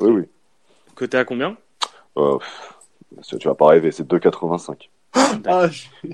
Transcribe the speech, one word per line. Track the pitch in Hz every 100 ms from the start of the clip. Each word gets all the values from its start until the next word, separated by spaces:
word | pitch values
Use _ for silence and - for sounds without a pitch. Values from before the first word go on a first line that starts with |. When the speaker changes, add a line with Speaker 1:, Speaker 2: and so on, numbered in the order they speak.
Speaker 1:
Oui, | 107
oui. | 110 85 _ _ _ _ _ _ -
Speaker 2:
Côté | 127 127
à |
combien ? | 123 123 156 226 _ - - - _ -
Speaker 1:
Euh, | 71 67
pff, | - - - - _ _ - - - 58
tu | 71
vas |
pas | 67 76
rêver, | 82 80
c'est | - 71
deux | 87
quatre-vingt-cinq. | 92 - 85 85 - 71 - _ _
Speaker 2:
D'accord. | 247 277 214 -
Speaker 3:
Ah, | 180 170
je... | - - - 165